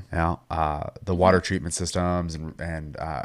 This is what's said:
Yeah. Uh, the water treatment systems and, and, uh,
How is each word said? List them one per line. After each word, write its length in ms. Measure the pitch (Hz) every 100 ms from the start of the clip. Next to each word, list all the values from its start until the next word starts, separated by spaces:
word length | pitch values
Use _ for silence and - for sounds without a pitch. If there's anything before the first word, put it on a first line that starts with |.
| 95
Yeah. 240 | 82 82 - -
Uh, 400 | 82 78 73 - -
the 120 | -
water 260 | 90 92 92
treatment 320 | - 92 82
systems 600 | - 87 90 87 90 85
and, 240 | 80 78 -
and, 360 | 85 80 76 -
uh, 240 | 80 69